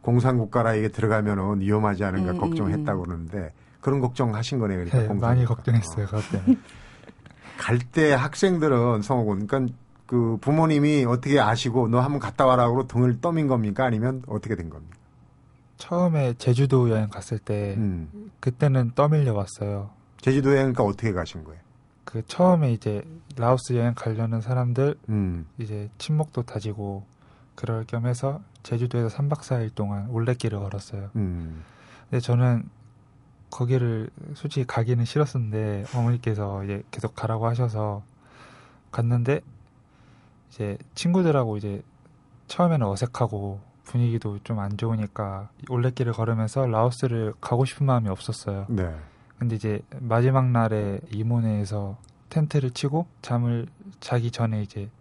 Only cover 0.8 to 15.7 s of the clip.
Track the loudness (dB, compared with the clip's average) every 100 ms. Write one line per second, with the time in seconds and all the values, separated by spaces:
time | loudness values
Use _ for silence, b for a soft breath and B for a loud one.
0.8 | 0 0 2 2 2 0 0 0 2 2
1.8 | 2 0 -2 0 0 0 -2 0 -2 -2
2.8 | -2 -4 -4 -8 -8 -8 -8 b b b
3.8 | -2 0 0 0 -2 -2 -4 -2 -2 -2
4.8 | 0 0 2 0 2 2 2 0 2 2
5.8 | 0 -6 -4 -4 -4 -2 2 2 B B
6.8 | B B B -20 -20 -20 -20 -10 0 0
7.8 | 0 4 6 4 2 0 2 4 4 4
8.8 | 4 2 2 0 2 0 0 0 0 -4
9.8 | -18 -20 -2 2 2 2 2 4 4 4
10.8 | 4 4 4 2 4 4 4 2 2 2
11.8 | 4 4 2 0 -4 2 6 6 4 2
12.8 | 0 2 2 2 0 0 2 2 0 0
13.8 | 0 2 0 -4 -6 -8 -4 -6 -6 -12
14.8 | -18 -20 _ _ -20 _ _ _ _